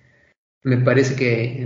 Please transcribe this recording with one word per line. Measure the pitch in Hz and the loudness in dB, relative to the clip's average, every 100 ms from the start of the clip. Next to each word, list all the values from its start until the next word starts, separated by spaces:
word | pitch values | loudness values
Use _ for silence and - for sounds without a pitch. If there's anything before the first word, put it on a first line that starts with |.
| _ _ _ _ _ _ | _ _ _ _ _ _
me | 131 123 | -2 0
parece | 127 127 127 135 | 2 2 2 0
que | 123 113 120 - | -2 -2 -4 -6